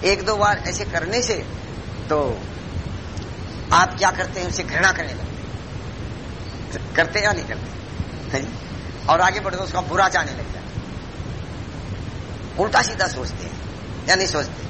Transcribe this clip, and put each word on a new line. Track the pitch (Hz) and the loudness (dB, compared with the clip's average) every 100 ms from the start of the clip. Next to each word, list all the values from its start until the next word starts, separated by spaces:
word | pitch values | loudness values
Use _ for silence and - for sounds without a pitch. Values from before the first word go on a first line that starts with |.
एक | 156 196 190 | 4 4 4
दो | 214 | 4
बार | 208 202 175 | 6 4 0
ऐसे | 170 208 | -2 -2
करने | 170 165 226 | 0 2 0
से | 240 190 - - - - - - - | 2 0 -2 -8 -8 -8 -8 -8 0
तो | 156 139 110 - - - - - - - - - - - - - | 2 2 0 -4 -8 -6 -6 -4 -6 -6 -8 -8 -8 -8 -8 4
आप | 139 185 196 | 6 6 6
क्या | 196 | 2
करते | 180 180 190 | 4 -2 -2
हैं, | 180 | -2
उसे | 170 | -2
घृणा | 175 156 190 | -2 4 4
करने | 180 151 | 4 -2
लगते | - | -4
हैं, | - - - - - - - - - - - - - - - - - | -6 -6 -8 -8 -8 -10 -8 -8 -8 -8 -8 -10 -8 -8 -6 -6 -2
करते | - 160 202 | 2 2 4
या | 208 | 4
नहीं | 185 | 2
करते? | 147 107 - - - - - - - 135 135 - - - - - - | -2 -6 -6 -8 -10 -6 -6 -6 -2 -2 -2 -6 -8 -8 -8 -8 6
और | 160 | 8
आगे | 180 196 | 8 6
बढ़ते | 196 180 | -2 -2
उसका | 190 180 | -2 -2
बुरा | 175 175 190 | 0 6 6
चाहने | 180 156 | 6 2
लग | 127 131 | -2 -6
जाते, | - - - - - - - - - - - - - - - - - - - - - | -6 -6 -6 -6 -8 -8 -8 -6 -6 -8 -8 -8 -8 -6 -6 -6 -8 -8 -8 -8 0
उल्टा | 202 262 | 4 4
सीधा | 240 220 180 | 4 2 0
सोचते | 127 127 - | 0 -4 -4
हैं | - - - - - - - | -6 -6 -8 -8 -8 -6 2
या | |
नहीं | 185 190 | 4 4
सोचते? | 156 139 - - | 2 0 -4 -8